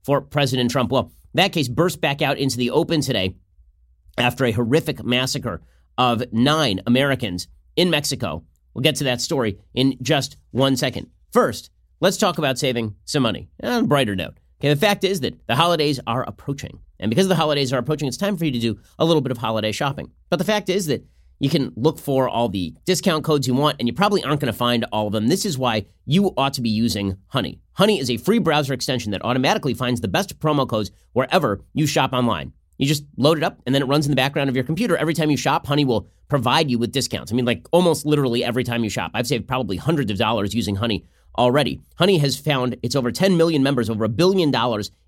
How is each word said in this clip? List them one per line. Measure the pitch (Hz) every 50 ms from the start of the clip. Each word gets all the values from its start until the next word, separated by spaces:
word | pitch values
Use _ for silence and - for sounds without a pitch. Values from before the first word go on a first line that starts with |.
| -
for | - 143 135
President | 143 - - 143 143 123 131 127 123 120
Trump. | 123 139 120 104
Well, | 135 127 - - - _ - - -
that | 147 185 202 -
case | 170 139
burst | 120 123 - 170 185 - -
back | - 151 139 143
out | 156 135 143
into | - 139 135 123
the | 120 123 117
open | 101 151 170 160 170 156
today | 135 131 120 101 95 95 95 - _ _ _ _ - _ _ _ _ _ _ _ _ - -
after | - 123 123 123 - 135
a | 117
horrific | 101 110 120 110 135 165 160 - - - -
massacre | 117 120 123 131 127 - 127 - 117 87 - - _ _ _ _ _ _
of | - 127 123 120 110 127 - 110
nine | 113 123 143 151 160 151 120 98 95 -
Americans | 117 120 131 139 139 135 127 123 98 90 87 - - - - _ _ _
in | - 180 180
Mexico. | 160 147 143 - 131 110 120 87 73 82 - _ _ _ _ _ -
We'll | -
get | 127 156 147
to | - 147
that | 131 123 123
story | - - 165 139 117 110 98 - - _ -
in | 123 131 135 131 -
just | 127 123 143 139 131 - - - _ _
one | - 120 135 135 135
second. | 127 151 127 - - - - _ _ _ _
First, | - 226 226 139 98 - - - _ _ _ _ _ -
let's | 156 196 190
talk | - 220 - 247
about | - 151 135 135
saving | - 151 131 120 120 113 107 101 - _
some | - - 147 127
money. | 110 87 - - - _ -
On | - 240 247 233 -
a |
brighter | - 143 139 131 104 101
note, | 92 80 - - - _ _ _ -
okay, | - 143 147
the | 143
fact | 214 202 202 202 -
is | 180 202 175
that | 127 92 - - -
the | - 117
holidays | 139 170 175 170 156 147 151 139 120 -
are | - 113 131 120
approaching. | - 98 - - - 139 139 - - - - - - _ -
And | 92 107
because | 113 156 190
the | 185 185
holidays | 160 160 156 147 143 139 120 139
are |
approaching, | 127 120 147 156 147 151
it's | 131 117
time | - 202 202 202
for | 160 165
you | 151
to | 123 120
do | 113 113 110 - - _ -
a | - 160
little | 165 170 156
bit | 135 135
of | 127
holiday | 113 123 110 113 110 107 107
shopping. | 104 - 151 139 139 - 69 - - _ _ -
But | 180
the | 175 175
fact | 196 214 208 202 -
is | 180 208 180
that | 151 127 - - - _ _ _ _ _ -
you | 127
can | 135 170 147 131 - -
look | 110 120 160 143 -
for | - 147 135 131 131
all | - - 113 120 113
the | 95 98 87 78 71 - -
discount | - 185 180 - 196 165 151 127
codes | 165 156 147 135
you | 127 123
want, | 135 147 151 -
and | - 123
you | 120 120
probably | 123 196 208 208 175 -
aren't | 131 151 147
gonna | 143 120
find | 98 - 123 120 120 117 113 -
all | - 107 107
of | 104 101
them. | 107 107
This | 120 170 190 -
is | 208 143 127
why | 127 123 110 110 95 - _ _ _
you | - 143 190 202 185 -
ought | - 135 139 135
to | 131
be | 117 113
using | 107 107 117 117 - 104 101 98 95 98 -
Honey. | _ - 131 98 71 - - _ _ _
Honey | - 190 220 214 170
is | 139 117
a | 120
free | - - 175 226 233
browser | - 160 147 151 147 127 139
extension | 120 - - 131 123 - 104
that | 98 - -
automatically | 113 123 131 127 156 202 - - 139 110
finds | 101 127 123 123 -
the | -
best | 98 - 165 - - - -
promo | - 156 151 143 131
codes | - 120 110 104 98 - _ _ _ -
wherever | 120 131 - 156 185 156 113 98 98 - _ -
you | 135 156
shop | 147 - 156 131 131 131
online. | 127 123 117 101 78 69 - - _ _ _ _ -
You | 135
just | 143 151 147 - - -
load | - 123 151 170
it | 151 156
up, | 175 - - -
and | 123 135
then | 139 139
it |
runs | 123 139 156 147
in | 139
the | 143
background | 131 131 139 143 156 139 139
of | 123
your | 131 127
computer. | - 165 175 247 196 165
Every | - 151 160 160
time | 160 156 151
you | 143
shop, | 123 - 143 147 170 -
Honey | 139 143 147 143
will | 131 113 104 - - _ _ _
provide | - 147 143 113 123 131 160 165 143
you | 120 113
with | 120 117
discounts. | - 135 120 - - 76 62 -
I | 107
mean, | 127 120
like, | 123 117 120 - -
almost | - 175 180 170 156 - -
literally | 147 151 147 139 127 117 123 -
every | 120 117 131 120
time | 123 120 117 117
you | 104
shop. | - 120 90 82 -
I've | 110 123
saved | - 139 113 98
probably | - 127 131 123 95 95
hundreds | 85 - 156 170 143 127 101
of | 104
dollars | 92 117 107 117 107 101 98 -
using | 120 98 104 98
Honey | 95 117 117 104 - - _ _ _ _ _ -
already. | - 123 123 123 147 135 95 67 - - _ _ -
Honey | 170 196 196
has | 156 143 139 -
found | - - 147 143 131 123 127 117 -
its | - - -
over | 139 120 123
ten | 120 - 185 196 185
million | 165 165 170 160 143
members | 135 139 143 123 113 104
over | 113 104 113
a | 107
billion | 117 104 170 185 196 190 170 147
dollars | 127 117 117 123 113 104 98 - - _ _